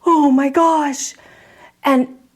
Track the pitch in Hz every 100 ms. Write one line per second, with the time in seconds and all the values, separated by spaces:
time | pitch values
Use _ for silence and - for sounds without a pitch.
0 | - 330 285 262 277 277 330 320 294 269
1 | - - - - - _ - _ - 262
2 | 254 - _